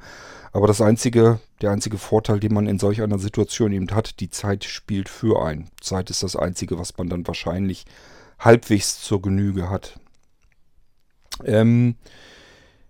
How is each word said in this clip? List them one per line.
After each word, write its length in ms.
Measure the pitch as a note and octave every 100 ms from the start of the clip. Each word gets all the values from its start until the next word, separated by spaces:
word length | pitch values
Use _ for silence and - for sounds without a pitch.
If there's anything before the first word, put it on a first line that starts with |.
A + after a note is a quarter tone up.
| - - - - -
Aber 160 | G2+ G#2
das 140 | G2+
einzige, 580 | G#2+ A#2 B2 A#2 A2+ A2+ - _
der 100 | G2+
einzige 260 | G2+ G#2+ G#2+
Vorteil, 420 | - G#2+ - A#2+
den 140 | G#2
man 140 | G#2 G#2
in 100 | G2
solch 240 | G2+ G#2
einer 160 | G#2+ G2
Situation 540 | G2+ - G2+ - A2
eben 180 | G2 F#2
hat, 280 | G2+ - -
die 100 | F2
Zeit 360 | - G#2 G2 -
spielt 440 | - - G2 F#2+
für 340 | - A2+ -
einen. 260 | D#2 D2+ - -
Zeit 300 | - F#2+ F#2
ist 100 | -
das 140 | F#2 -
Einzige, 420 | F2 F2+ F2+ E2+
was 180 | F2 -
man 120 | F2
dann 160 | F2+ E2+
wahrscheinlich 600 | E2+ E2+ F2 G2 F2+ - - - - - -
halbwegs 640 | A#2 A#2 - G#2 - -
zur 200 | - G2+
Genüge 500 | G2 F#2+ G2+ F#2 F2+
hat. 280 | F#2+ - - - _ _ _ _ _ _ _ _ _ _ _ _ -
Ähm, 520 | - G#2+ A2+ A#2+ B2 A#2+ - - - - - _ _ _